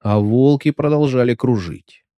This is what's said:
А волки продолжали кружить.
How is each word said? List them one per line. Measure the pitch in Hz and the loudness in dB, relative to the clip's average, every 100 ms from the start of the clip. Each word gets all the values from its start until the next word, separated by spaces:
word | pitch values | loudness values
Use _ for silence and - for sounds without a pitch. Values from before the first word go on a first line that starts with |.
А | - 104 | 0 0
волки | 104 117 135 143 147 | 0 2 2 2 -2
продолжали | 143 147 147 147 127 120 | -2 -2 0 0 0 0
кружить. | 120 127 117 87 76 _ - _ | 0 0 -2 -4 -12 _ -20 _